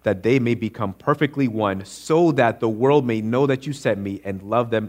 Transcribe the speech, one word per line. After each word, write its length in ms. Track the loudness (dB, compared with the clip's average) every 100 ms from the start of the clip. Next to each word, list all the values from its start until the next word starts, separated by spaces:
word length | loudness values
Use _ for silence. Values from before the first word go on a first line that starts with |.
that 180 | -2 0
they 160 | 2 2
may 160 | 2
become 400 | -2 -4 -6 -8
perfectly 540 | -4 -2 0 -2 0 -2
one, 360 | 0 -2 -2
so 460 | -8 -10 0 2 4
that 280 | 4 2 2
the 80 | -2
world 360 | 2 4 4
may 160 | 2 -2
know 260 | 0 0 2
that 200 | 0 -4
you 60 |
sent 260 | -4 -2 -2
me 200 | -4 -8
and 200 | -8 -10
love 260 | -2 -2 0
them 180 | -2